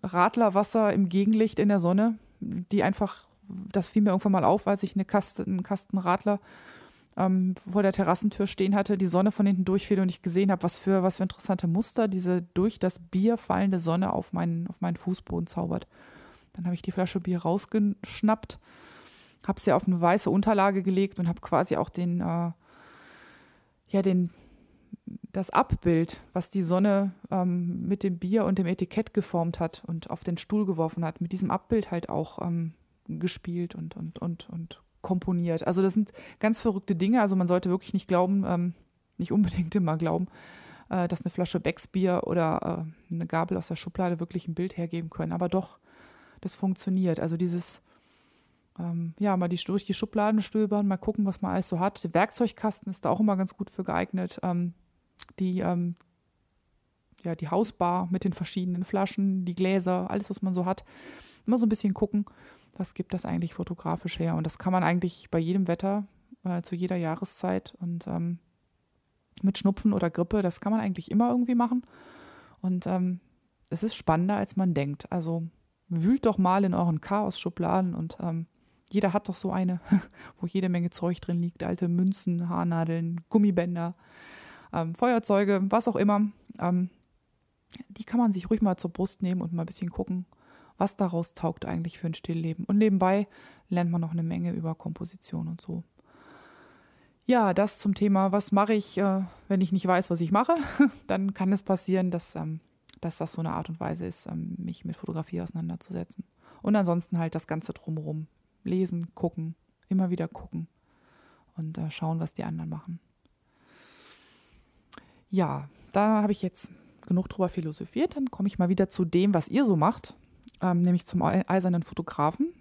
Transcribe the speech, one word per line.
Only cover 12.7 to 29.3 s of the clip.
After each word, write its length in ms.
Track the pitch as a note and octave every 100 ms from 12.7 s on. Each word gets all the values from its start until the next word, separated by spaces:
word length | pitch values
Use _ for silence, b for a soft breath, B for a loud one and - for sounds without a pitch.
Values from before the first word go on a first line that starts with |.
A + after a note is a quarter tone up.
| -
das 200 | F#3 -
Bier 380 | E3+ F#3 A3 A#3
fallende 420 | - F#3 G3 F#3
Sonne 340 | E3 E3+ F#3+
auf 200 | - -
meinen, 340 | F3 E3+ E3 F3
auf 120 | -
meinen 160 | F3 E3
Fußboden 500 | F3+ F#3 - E3+ E3+
zaubert. 400 | F3 E3+ - - B B B B B B
Dann 140 | - F3
hab 60 |
ich 100 | F3
die 100 | -
Flasche 280 | F#3 F3+ F#3+
Bier 200 | F3+ F3
rausgeschnappt, 1200 | E3 F#3 - A3 G#3 - - - G#3+ A3 - - B B B B B B B B -
hab 140 | G3
sie 120 | G#3
auf 140 | F3 -
eine 140 | F3
weiße 300 | E3+ G3 -
Unterlage 520 | F#3+ G#3 G3+ G3 F#3+
gelegt 360 | F#3 F#3+ G3 G3
und 100 | E3+
hab 120 | E3+
quasi 340 | - D#3+ F#3 -
auch 120 | -
den, 320 | - F3 F3
äh, 320 | E3+ E3+ E3+ - B B B B B B B B B B B B -
ja, 140 | G3
den, 280 | G3 F#3 F3 b b b b b b - - - -
das 180 | G3 F3+
Abbild, 680 | - C#4 - F3 E3 E3 - -
was 180 | F3+ -
die 120 | G3
Sonne, 500 | E3+ F3+ G#3 G3 G3 - -
ähm, 560 | F#3+ F3+ F3 F3 F3 F3+
mit 160 | G3+
dem 160 | G3 E3+
Bier 260 | F#3 A3
und 140 | G3 G3
dem 80 | F3
Etikett 480 | F#3 F#3 - -
geformt 460 | - -